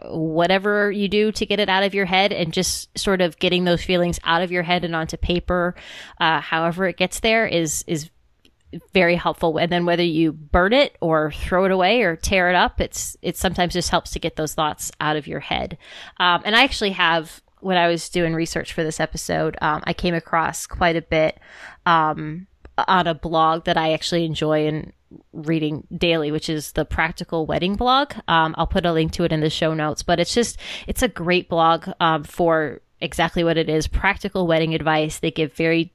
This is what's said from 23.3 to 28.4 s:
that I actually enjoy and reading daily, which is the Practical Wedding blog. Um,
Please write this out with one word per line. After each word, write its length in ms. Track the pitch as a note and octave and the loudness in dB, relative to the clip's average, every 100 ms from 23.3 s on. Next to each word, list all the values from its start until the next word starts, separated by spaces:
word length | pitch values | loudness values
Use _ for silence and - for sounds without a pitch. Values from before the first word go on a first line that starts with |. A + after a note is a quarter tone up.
| D#3+ D#3+ E3 F3 | 2 2 2 0
that 100 | E3 | 2
I 160 | D#3+ | 2
actually 320 | D#3 - E3+ | 0 0 0
enjoy 420 | E3 D3+ D#3 D#3 D3+ | 0 -2 0 2 0
and 280 | D3+ - - _ - _ | -2 -8 -18 _ -20 _
reading 520 | - D3+ E3 D3+ D3 - E3+ | -8 -2 -2 -2 -4 -8 -2
daily, 340 | F3 E3 D3 | 2 2 0
which 160 | D3+ - | -2 -4
is 240 | D#3 - | -6 -4
the 140 | - D3+ | -4 -4
Practical 600 | - E3 - E3+ E3 D3+ | -2 -2 -4 -6 -4 -2
Wedding 300 | D3+ F3+ G3+ | -2 -2 0
blog. 380 | B3 C4 C#4+ G#3+ - | 2 2 0 -6 0
Um, 260 | E3 | 2